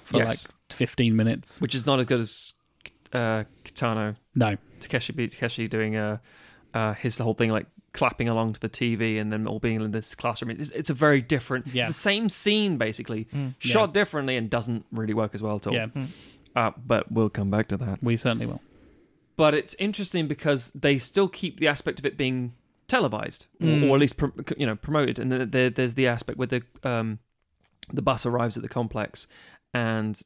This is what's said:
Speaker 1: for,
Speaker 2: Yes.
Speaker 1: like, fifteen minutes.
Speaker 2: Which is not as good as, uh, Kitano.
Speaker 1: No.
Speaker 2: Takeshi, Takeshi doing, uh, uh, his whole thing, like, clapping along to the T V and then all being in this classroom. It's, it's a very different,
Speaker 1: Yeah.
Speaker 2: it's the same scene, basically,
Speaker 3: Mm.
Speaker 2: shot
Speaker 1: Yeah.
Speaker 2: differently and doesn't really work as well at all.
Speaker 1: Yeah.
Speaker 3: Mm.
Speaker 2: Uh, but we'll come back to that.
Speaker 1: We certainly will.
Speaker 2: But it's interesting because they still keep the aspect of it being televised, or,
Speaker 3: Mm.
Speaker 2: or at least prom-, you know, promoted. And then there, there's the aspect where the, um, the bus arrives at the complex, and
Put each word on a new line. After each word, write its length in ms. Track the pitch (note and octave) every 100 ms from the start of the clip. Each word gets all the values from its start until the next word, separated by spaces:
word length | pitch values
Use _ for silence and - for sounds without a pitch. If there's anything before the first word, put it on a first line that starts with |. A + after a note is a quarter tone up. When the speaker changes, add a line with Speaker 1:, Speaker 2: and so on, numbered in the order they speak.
Speaker 1:
for, 120 | - A#2+
Speaker 2:
Yes. 280 | A2+ A2+ -
Speaker 1:
like, 60 | _ _
fifteen 440 | - B2 - A#2 A2
minutes. 440 | A2 - - -
Speaker 2:
Which 140 | -
is 120 | C3 A#2+
not 140 | C3+
as 60 | A#2+
good 120 | B2
as, 340 | A2 - - - _ _ - _ -
uh, 320 | B2+ A#2 A2 G#2 _
Kitano. 520 | - - A#2+ A2 G#2+ G#2 _
Speaker 1:
No. 220 | C3 A2 F#2+ _ -
Speaker 2:
Takeshi, 320 | - B2 -
Takeshi 560 | B2 A#2 - A#2 - A2
doing, 260 | A2 A2 A2
uh, 220 | G#2+ G#2+ _ - - - _
uh, 200 | A2+ G#2+
his 220 | G#2 B2 A2
whole 160 | A2+
thing, 160 | A2 A2+
like, 160 | A2 - - _
clapping 360 | - B2+ - A#2
along 240 | A2+ A2+
to 40 | G#2+
the 80 | A2
T 280 | - A#2+ A2
V 220 | A2+ G#2+
and 140 | G#2+
then 140 | G#2+ A2
all 140 | A2
being 200 | A#2 A2
in 120 | G#2+
this 240 | A2 - -
classroom. 340 | B2 - A#2+
It's, 200 | A2+ D3
it's 200 | C#3 E3
a 40 |
very 260 | C3 D3+ C#3
different, 480 | A#2+ C#3+ - B2+ B2+
Speaker 1:
Yeah. 140 | B2+
Speaker 2:
it's 80 | A2+
the 40 |
same 340 | - G3+ G3+ A3
scene, 480 | - G#3 G#3+ G3+ C#3
basically, 500 | A2 G#2+ - A2 A2+
Speaker 3:
Mm. 220 | C#3 C3 C3
Speaker 2:
shot 300 | B2 G#3+ G3
Speaker 1:
Yeah. 20 |
Speaker 2:
differently 440 | F#3+ G3+ D3+ C3+ B2+
and 140 | A2
doesn't 340 | A#2+ A2+ A#2 -
really 240 | A2+ A2
work 180 | G#2+ G#2+
as 60 | G2+
well 120 | G#2+ G#2
at 100 | G#2
all. 60 |
Speaker 1:
Yeah. 120 | A#2+ A2
Speaker 3:
Mm. 200 | C#3+ C3+ - - - - B2
Speaker 2:
Uh, 160 | A2+ -
but 280 | B2+ A2+ -
we'll 180 | A2+ A2
come 200 | - G2
back 180 | G#2+ -
to 80 | G2+
that. 260 | A#2 F#2+
Speaker 1:
We 140 | A#2+ A#2
certainly 300 | B2 A#2 A2+
will. 140 | B2 _ _ - _ _ _ _ -
Speaker 2:
But 180 | D#3
it's 200 | D3+ - -
interesting 480 | G3+ G#3 F#3+ F3 D3+
because 460 | C#3+ D3+ C3+ A#2
they 240 | C#3 C#3+ C#3
still 300 | - G3 F#3+
keep 320 | - F3+ -
the 80 | D#3
aspect 320 | C#3+ D#3 -
of 60 | C3+
it 100 | -
being 380 | C3 B2+ B2 - _ _ -
televised, 580 | B3+ C#3+ G#2+ - - - -
or, 40 | E3
Speaker 3:
Mm. 200 | D3 C#3+
Speaker 2:
or 60 | C3+
at 40 |
least 160 | C#3+ -
prom-, 280 | C#3+ - - -
you 100 | B2+
know, 80 | G#2
promoted. 420 | - D#3 B2+ B2
And 100 | B2+
then 200 | C3 A#2
there, 200 | B2+ B2+
there's 240 | B2+ B2+
the 120 | B2+ B2+
aspect 280 | A#2 - A2+
where 80 | B2
the, 140 | B2 - -
um, 380 | C3 A#2 A2 G#2+ _ _ _ _ _ _ -
the 100 | -
bus 240 | C3+ A#2+ A#2+
arrives 300 | A#2+ A#2+ A2+
at 60 |
the 60 | A#2
complex, 580 | B2 A2+ A2 G#2 - - - - - _
and 480 | A#2+ A2+ A2 G#2+ G#2